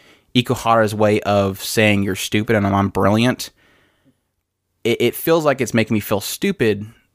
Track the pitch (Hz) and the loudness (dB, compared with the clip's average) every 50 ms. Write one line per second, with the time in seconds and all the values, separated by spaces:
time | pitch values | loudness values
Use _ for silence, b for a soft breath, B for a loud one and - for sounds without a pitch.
0 | b b b b b b _ 123 117 - 127 - - 113 113 117 110 104 110 107 | b b b b b b _ -2 0 0 -4 -4 0 2 2 2 2 0 0 0
1 | 107 104 104 107 - - 104 101 98 98 95 - - - - 113 110 107 104 101 | 2 2 2 0 0 0 0 0 0 0 -4 -6 -10 -4 0 2 2 2 2 2
2 | 98 98 92 - - - - 107 104 - 117 104 101 98 98 98 98 95 - 95 | 0 -2 -4 -6 -6 -2 -2 -2 0 0 0 0 2 0 0 0 0 0 0 0
3 | 98 98 107 110 117 127 123 - - - b b b b b b b b b b | 0 2 2 2 2 0 0 -4 -8 -14 b b b b b b b b b b
4 | b b b _ _ _ _ _ _ _ _ _ _ _ _ _ _ 113 120 - | b b b _ _ _ _ _ _ _ _ _ _ _ _ _ _ -2 0 0
5 | 120 120 - - - 160 165 170 151 151 139 131 131 101 - 117 110 - 120 107 | 0 -2 -2 -2 0 0 0 2 2 0 0 0 -2 -2 0 -2 0 0 -2 -2
6 | - - 110 98 - - - - - 202 190 - 127 110 101 101 107 110 - _ | -2 -2 -4 -4 -4 -6 -8 -4 -4 -4 -2 0 0 0 0 -2 -6 -14 -16 _
7 | _ _ _ | _ _ _